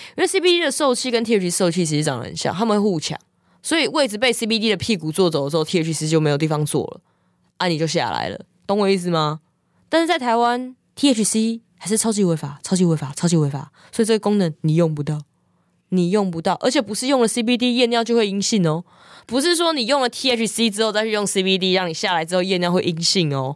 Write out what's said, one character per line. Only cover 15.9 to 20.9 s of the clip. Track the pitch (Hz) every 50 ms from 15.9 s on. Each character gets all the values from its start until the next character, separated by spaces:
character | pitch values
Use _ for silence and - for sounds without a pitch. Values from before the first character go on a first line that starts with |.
| 185 185 175 175
用 | 185 214 202 185
不 | 170 165
到， | 165 190 175
而 | - - 262
且 | 247 302
不 | 220 196 214
是 | - - 254
用 | 285 262
了 | 233 220
C | - 247
B | 226 226 247
D | 220 247 247 240 240
验 | 247 233
尿 | 240 233 233
就 | 226 233
会 | 233 220 208
阴 | 190 202
性 | 190 - 233 208 175 160
哦， | 156 165 175 _ _ _ - - - - -
不 | - 220 269
是 | 277 349 349
说 | 320 339 330 320
你 | 277 233
用 | 208 277 285
了 | 262 240
T | - - - 262
H | 247 226 226 196
C | - - 233 226
之 | 196 208 220
后 | 220